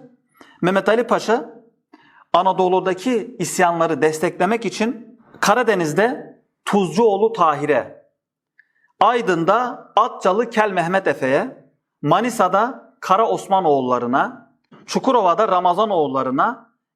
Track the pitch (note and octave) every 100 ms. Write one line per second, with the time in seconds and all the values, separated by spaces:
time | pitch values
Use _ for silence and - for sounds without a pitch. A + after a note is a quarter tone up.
0 | - _ _ _ - _ E3+ G3 F#3+ A3
1 | A#3 G#3 G3 A#3 D#4 - _ _ _ _
2 | _ _ _ E3+ F#3 F3+ F#3 F#3 F3+ F#3
3 | C4 A#3+ F3+ - E3+ - F3 E3+ E3 D#3+
4 | D#3 D#3 F3 F3 F#3 A3+ G#3+ - A3 C4+
5 | - - _ - - A3 A3+ G3 D#3+ D3
6 | A3 C#4 - - _ _ - G3+ F#3 D#3
7 | A3+ G3 A3 A3 E3 C#3+ C#3+ C3 F#2+ -
8 | _ _ _ _ _ _ _ _ _ -
9 | G3+ A#3+ F#3 E3+ E3 G#3+ B3 C4 - -
10 | A#3+ - G3 F#3+ A#3+ G#3+ G#3+ F#3 E3 F#3+
11 | F#3 C#3 C3 C#3+ A#3+ - _ _ _ _
12 | D3 E3+ A#3+ A3+ F#3 G3 A#3 C4+ - _
13 | - G3 A3+ F#3 - F#3+ E3+ C#3+ B2+ B2
14 | A#2+ C3+ G3 B3+ - _ _ - - G3
15 | B3 B3 F#3+ E3+ G#3+ F3+ F3+ F3 G#3+ F#3
16 | C#3+ C3 B2+ C3+ G3 C4 - _ _